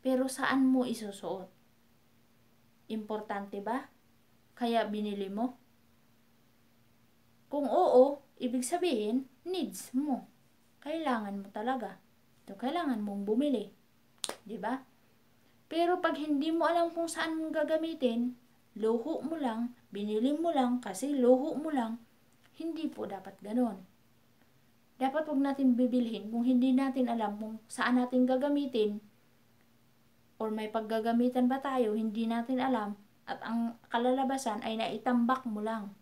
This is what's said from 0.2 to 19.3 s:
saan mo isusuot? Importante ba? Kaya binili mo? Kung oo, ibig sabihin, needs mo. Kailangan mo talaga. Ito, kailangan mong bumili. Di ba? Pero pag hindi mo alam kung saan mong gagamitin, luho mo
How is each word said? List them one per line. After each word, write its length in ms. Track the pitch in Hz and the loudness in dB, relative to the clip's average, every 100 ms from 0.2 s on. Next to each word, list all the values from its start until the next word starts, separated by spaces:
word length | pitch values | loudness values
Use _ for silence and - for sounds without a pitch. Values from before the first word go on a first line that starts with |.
| 262 | 0
saan 400 | 269 - 269 262 | -2 0 4 4
mo 160 | 262 | 4
isusuot? 640 | 247 226 208 196 175 190 185 _ _ _ _ _ _ _ _ _ _ _ _ _ _ | 2 -4 -8 -10 -8 -8 -10 _ _ _ _ _ _ _ _ _ _ _ _ _ _
Importante 720 | 220 214 214 208 202 202 202 | -8 -4 -6 -4 -8 -6 -8
ba? 240 | 202 247 - _ _ _ _ _ _ | -4 -4 -6 _ _ _ _ _ _
Kaya 320 | - 240 233 | -4 0 0
binili 480 | 208 214 214 202 190 | 0 -2 -4 -4 -6
mo? 240 | 202 254 - _ _ _ _ _ _ _ _ _ _ _ _ _ _ _ _ _ _ _ | -4 -4 -6 _ _ _ _ _ _ _ _ _ _ _ _ _ _ _ _ _ _ _
Kung 160 | 285 | -4
oo, 560 | 262 277 359 247 277 285 - _ | 2 4 6 8 8 4 -12 _
ibig 320 | 240 247 254 | -4 -2 -2
sabihin, 560 | 349 349 240 208 247 262 _ 339 | 0 0 0 0 -2 -4 _ -6
needs 480 | 370 226 185 - 254 | -4 -4 -8 -6 -2
mo. 320 | 294 254 - _ _ _ _ _ | -2 -4 -6 _ _ _ _ _
Kailangan 560 | 285 330 302 240 202 202 | -8 -4 -2 -2 -4 -8
mo 80 | 196 | -10
talaga. 420 | 208 226 262 196 185 _ _ _ _ | -6 -4 -4 -6 -12 _ _ _ _
Ito, 140 | - 196 | -20 -6
kailangan 400 | 247 339 311 226 | -4 -2 -2 -2
mong 220 | 208 202 | -4 -4
bumili. 480 | 202 220 294 240 196 - _ _ _ _ - - | 0 2 2 0 -4 -14 _ _ _ _ -8 -8
Di 160 | - 208 | -12 -6
ba? 160 | 208 262 - _ _ _ _ _ _ _ _ | -4 -4 -8 _ _ _ _ _ _ _ _
Pero 320 | 320 339 359 | 0 2 2
pag 160 | 330 277 | 0 0
hindi 320 | 302 285 311 | 0 0 2
mo 160 | 330 311 | 2 2
alam 240 | 339 339 | 4 2
kung 160 | 330 339 | 0 -4
saan 300 | 330 320 320 | -2 -4 -2
mong 260 | 320 311 | -2 -2
gagamitin, 720 | 302 320 320 330 247 233 247 - _ _ _ 202 | 0 0 -2 -2 0 0 -2 -6 _ _ _ -2
luho 480 | 220 233 285 330 | 0 0 -2 -6
mo 160 | 277 | -4